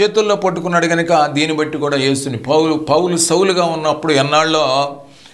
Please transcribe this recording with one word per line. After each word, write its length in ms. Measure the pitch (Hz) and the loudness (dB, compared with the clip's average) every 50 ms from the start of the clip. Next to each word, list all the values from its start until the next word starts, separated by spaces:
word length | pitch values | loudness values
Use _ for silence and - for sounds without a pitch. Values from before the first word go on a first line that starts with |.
చేతుల్లో 340 | 208 208 - 220 214 208 202 | 0 2 2 0 0 0 0
పట్టుకున్నాడు 520 | - 190 185 165 175 160 175 175 170 170 | 0 0 -2 -2 -2 -4 0 0 0 2
కనుక 380 | 165 165 170 165 170 170 156 147 | 2 0 0 0 2 2 2 2
దీన్ని 320 | 143 139 143 156 160 156 | 2 0 -2 0 0 0
బట్టి 200 | 151 151 151 156 | -2 -2 -4 -4
కూడా 200 | 139 143 143 143 | -4 -2 -2 0
యేసుని, 400 | 135 131 135 135 135 - 139 123 | 0 0 0 0 -2 -4 -6 -8
పౌలు, 360 | 110 - 131 151 156 160 160 156 | -6 -2 0 2 2 2 2 0
పౌలు 440 | - - 135 143 160 180 180 175 | -2 0 0 0 2 2 0 0
సౌలుగా 480 | 165 - - 160 175 196 190 180 180 175 | 0 0 0 2 2 2 2 2 0 0
ఉన్నప్పుడు 480 | 165 165 160 156 151 147 151 - 156 147 | -2 -2 -2 -2 -2 -2 -2 0 0 2
ఎన్నాళ్ళో 840 | 135 135 147 151 151 160 160 156 151 147 131 131 139 143 143 - - - - - - - - | 2 2 2 2 2 2 2 0 0 0 0 0 0 -2 -4 -6 -14 -18 -20 -20 -20 -20 -20